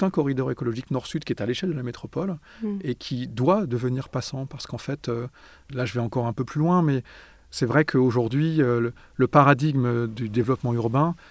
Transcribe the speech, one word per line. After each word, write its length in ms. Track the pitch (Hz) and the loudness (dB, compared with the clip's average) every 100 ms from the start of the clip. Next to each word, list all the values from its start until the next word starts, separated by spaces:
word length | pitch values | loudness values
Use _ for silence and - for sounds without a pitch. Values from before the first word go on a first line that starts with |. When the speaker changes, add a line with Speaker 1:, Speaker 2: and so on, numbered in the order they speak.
Speaker 1:
un 80 | 190 | 0
corridor 400 | 185 139 131 131 | 2 0 0 -2
écologique 400 | 127 123 113 - | -2 -4 -4 -4
nord-sud 340 | 131 - 160 | -6 -4 -8
qui 80 | - | -4
est 80 | 135 | -4
à 60 | 107 | -2
l'échelle 240 | 127 185 | -2 -2
de 40 | |
la 80 | 151 | -4
métropole 540 | 123 117 - - 196 165 - - | -6 -10 -10 -6 -4 -6 -10 -8
Speaker 2:
Mm. 160 | 220 202 | -6 -6
Speaker 1:
et 120 | 185 | -4
qui 320 | 123 - 127 127 | -6 -6 -6 -6
doit 380 | 113 131 196 | -2 2 2
devenir 460 | 170 120 127 127 - | 2 -2 -2 -4 -4
passant 340 | 127 - 135 | -6 -6 -8
parce 220 | 135 139 - | -10 -12 -12
qu'en 100 | 120 | -10
fait, 320 | - 143 - | -8 -8 -4
euh, 180 | 117 123 - - - - | -4 -6 -12 -20 -20 -12
là, 160 | 131 123 | -6 -4
je 80 | |
vais 60 | 117 | -2
encore 260 | 117 123 120 | -2 -2 -2
un 80 | |
peu 100 | 120 | -2
plus 140 | 123 147 | -4 0
loin, 240 | 160 180 | 2 4
mais 200 | 160 135 - - - - - | 4 0 -4 -18 -20 -20 -12
c'est 140 | - | -4
vrai 220 | 123 131 156 | 0 2 2
qu'aujourd'hui, 720 | 135 127 120 113 135 160 160 | 4 4 4 0 0 0 2
euh, 200 | 127 120 | 2 2
le, 120 | 117 123 - - | 0 -4 -10 0
le 120 | 127 | 4
paradigme 800 | 151 139 135 151 135 123 120 117 | 6 6 6 2 2 0 0 -2
du 200 | 107 113 | -4 -2
développement 460 | 107 113 127 123 | 0 2 0 0
urbain, 400 | 117 113 123 160 170 - | 0 0 2 2 0 -10